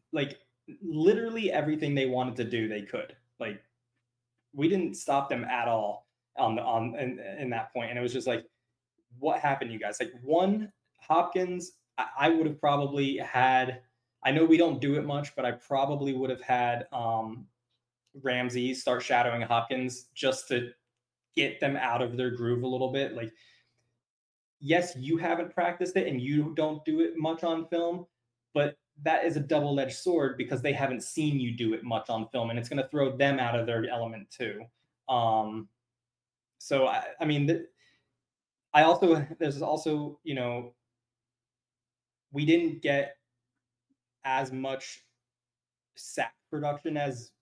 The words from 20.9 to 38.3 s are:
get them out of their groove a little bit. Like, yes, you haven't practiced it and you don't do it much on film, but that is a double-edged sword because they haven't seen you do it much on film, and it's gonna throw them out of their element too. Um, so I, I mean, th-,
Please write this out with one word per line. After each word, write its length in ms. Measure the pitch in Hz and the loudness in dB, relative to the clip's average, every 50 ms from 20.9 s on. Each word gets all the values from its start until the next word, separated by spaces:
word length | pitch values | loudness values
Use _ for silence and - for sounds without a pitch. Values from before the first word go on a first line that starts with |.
| _ _ _ _ _ _ _ _ - | _ _ _ _ _ _ _ _ -2
get 240 | 147 139 135 - - | 0 0 0 0 -2
them 180 | 147 139 139 - | -2 -2 0 0
out 240 | 127 123 117 120 | -2 0 0 0
of 160 | 131 117 117 123 | -2 -2 -2 -2
their 140 | 127 127 | -4 -4
groove 320 | 120 120 120 117 123 120 123 | -2 -2 -2 -2 -2 0 -2
a 40 | 127 | -2
little 240 | 127 123 127 127 | -2 -2 -2 -2
bit. 220 | 127 139 139 117 113 | -2 -2 -2 -4 -4
Like, 180 | 117 117 113 - _ _ _ _ _ _ _ _ _ _ _ _ _ _ _ _ _ _ _ _ _ _ _ _ - | -8 -10 -12 -12 _ _ _ _ _ _ _ _ _ _ _ _ _ _ _ _ _ _ _ _ _ _ _ _ -8
yes, 340 | 147 139 160 180 175 175 - 131 | 0 2 2 2 2 0 -6 -8
you 200 | 127 143 165 165 | -4 -2 -2 0
haven't 360 | 175 170 170 165 170 - - | 0 0 -2 -2 -4 -6 -2
practiced 420 | - 175 175 175 - 180 180 - | -2 -2 -2 0 -2 -4 -2 0
it 120 | 196 - - | 0 0 0
and 120 | 139 127 | -2 -4
you 340 | 123 135 147 151 151 156 156 | -2 0 0 0 0 0 -2
don't 280 | 160 156 156 151 151 - | -2 -2 -2 -2 -4 -4
do 160 | - 156 160 | -2 0 0
it 120 | 165 165 - 160 | 0 0 0 -4
much 260 | 156 160 165 165 - | -4 -4 -4 -2 -2
on 240 | 170 165 160 165 - | -2 -2 -2 -4 -4
film, 400 | 175 170 170 170 175 180 175 _ _ _ _ _ _ _ _ _ - | -2 -2 -2 -2 -4 -6 -8 _ _ _ _ _ _ _ _ _ -2
but 240 | 151 147 143 - _ _ _ _ - 147 | 0 0 0 -2 _ _ _ _ -4 -2
that 220 | 156 156 - - | 0 2 2 2
is 100 | 170 - | 0 0
a 60 | 156 | 0
double-edged 560 | 139 - 160 147 143 147 143 139 131 127 - - | -2 0 2 2 2 2 0 0 0 -2 -4 -4
sword 400 | - 180 175 165 143 131 127 - | -2 0 2 2 2 0 -2 -2
because 240 | 127 - 143 123 | -4 -4 -4 -2
they 100 | 120 147 139 | 0 0 0
haven't 300 | - 139 135 127 113 98 | 0 0 -2 -2 -4 -8
seen 360 | - - 160 151 151 147 135 | -8 -4 -2 0 0 0 0
you 160 | 127 120 120 | -2 -2 -4
do 180 | 117 120 110 110 | -2 -2 -2 -2
it 100 | 110 113 | -2 -4
much 260 | 120 117 110 - - | -4 -4 -4 -4 -4
on 180 | 117 110 110 - | -4 -4 -4 -4
film, 200 | - 123 117 117 | -4 -4 -2 -2
and 80 | 117 120 | -4 -6
it's 120 | 120 - | -6 -4
gonna 180 | 147 139 131 - | -4 -4 -4 -2
throw 260 | - 147 139 131 120 | 0 0 0 0 2
them 240 | 123 139 139 139 131 | 2 2 2 2 2
out 180 | 123 120 117 120 | 0 0 0 0
of 80 | 117 | 0
their 240 | 117 117 113 110 - | 0 0 0 -2 -2
element 400 | 123 117 117 113 113 107 98 - | -2 -4 -4 -6 -8 -12 -16 -16
too. 320 | - - 123 107 104 104 117 120 _ _ _ _ _ _ _ - | -10 -6 -6 -6 -6 -8 -12 -18 _ _ _ _ _ _ _ 0
Um, 580 | 131 120 117 113 110 110 110 107 107 113 107 - _ _ _ _ _ _ _ _ _ _ _ _ _ _ _ _ _ - | 2 4 4 4 4 4 2 0 -4 -8 -10 -12 _ _ _ _ _ _ _ _ _ _ _ _ _ _ _ _ _ -14
so 300 | - - 143 135 131 127 | -6 0 2 4 4 4
I, 160 | - 113 - - - - | 2 0 -4 -6 -6 -4
I 60 | 160 | 0
mean, 220 | 151 151 143 143 143 | 0 2 2 2 2
th-, 180 | 165 - - - _ _ _ _ _ _ _ _ _ _ _ _ | 2 0 -2 -8 _ _ _ _ _ _ _ _ _ _ _ _